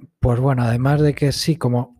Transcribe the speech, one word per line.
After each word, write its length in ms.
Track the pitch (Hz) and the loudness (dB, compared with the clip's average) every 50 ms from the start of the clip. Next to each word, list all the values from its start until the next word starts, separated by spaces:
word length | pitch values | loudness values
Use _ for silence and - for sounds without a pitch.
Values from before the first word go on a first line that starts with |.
| - - _ - | -20 -20 _ -4
pues 200 | - 123 120 117 | -2 0 0 2
bueno, 220 | 131 139 135 123 | 0 0 0 0
además 380 | 123 117 117 120 127 135 147 147 | 0 0 0 0 2 2 2 2
de 140 | 151 147 143 | 2 0 0
que 180 | - 147 139 | 0 -2 -2
sí, 240 | 127 - - - 156 | -2 -2 -2 -4 -2
como 400 | 151 - 123 120 120 123 - _ | -2 0 -2 0 -2 -4 -6 _